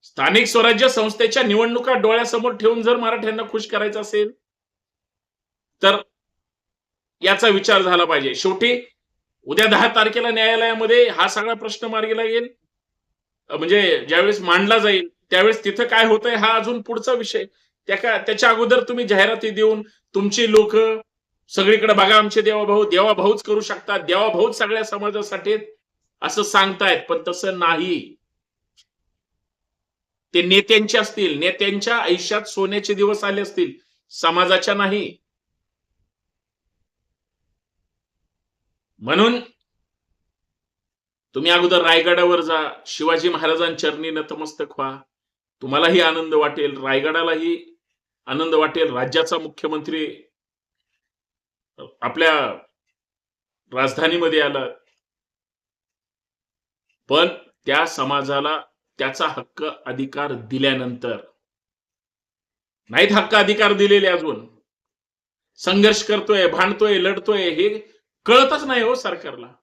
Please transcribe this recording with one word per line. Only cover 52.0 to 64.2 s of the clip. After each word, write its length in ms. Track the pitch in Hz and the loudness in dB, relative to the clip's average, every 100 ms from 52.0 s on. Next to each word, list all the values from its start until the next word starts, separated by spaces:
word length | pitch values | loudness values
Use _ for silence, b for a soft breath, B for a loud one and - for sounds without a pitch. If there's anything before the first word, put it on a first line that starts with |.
आपल्या 460 | 123 143 165 151 123 82 _ _ _ _ _ _ _ _ _ _ _ | -8 0 2 2 -2 -6 _ _ _ _ _ _ _ _ _ _ _
राजधानीमध्ये 680 | 123 135 135 160 170 165 156 | -4 -2 0 -2 0 0 0
आला, 180 | 143 139 123 - _ _ _ _ _ _ _ _ _ _ _ _ _ _ _ _ _ _ _ _ _ _ _ | 0 -4 -8 -12 _ _ _ _ _ _ _ _ _ _ _ _ _ _ _ _ _ _ _ _ _ _ _
पण 180 | 143 175 - _ _ - | 0 0 -2 _ _ -2
त्या 220 | 143 160 | 0 0
समाजाला 760 | - 139 143 135 143 147 151 - _ _ - | -4 -4 -2 -2 -4 -2 -6 -10 _ _ -8
त्याचा 300 | 131 - 156 | -6 -4 -4
हक्क 380 | 139 - - 151 - 131 | -4 -14 -10 -10 -10 -12
अधिकार 480 | 127 135 143 143 | -8 -8 -8 -8
दिल्यानंतर, 840 | 127 110 131 135 131 123 117 123 110 - _ _ _ _ _ _ _ _ _ _ _ _ _ _ _ _ | -8 -8 -2 -2 -2 -6 -8 -8 -10 -12 _ _ _ _ _ _ _ _ _ _ _ _ _ _ _ _
नाहीत 220 | 120 196 | 0 2
हक्क 240 | 208 - 214 | 2 2 2
अधिकार 380 | 196 208 208 | 2 2 2
दिलेले 340 | 202 202 202 190 | 2 4 4 4
अजून, 400 | 175 | 0